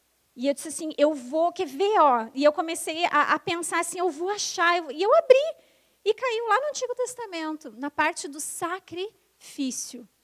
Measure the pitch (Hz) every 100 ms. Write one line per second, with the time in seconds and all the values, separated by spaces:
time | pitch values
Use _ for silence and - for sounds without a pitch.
0 | _ _ _ - 269 285 320 - 320 -
1 | 294 302 247 311 339 339 339 269 403 427
2 | 294 240 226 262 294 294 330 330 - 320
3 | 349 294 - 311 - 339 320 339 339 359
4 | 359 285 359 415 - - 339 349 320 294
5 | 403 622 - 523 622 - _ _ _ _
6 | 392 427 508 440 466 415 587 539 480 494
7 | 480 - 453 339 311 311 269 214 285 -
8 | 311 339 330 285 - - 339 370 - 339
9 | 403 - _ _ - - 262 - - 247
10 | 220 _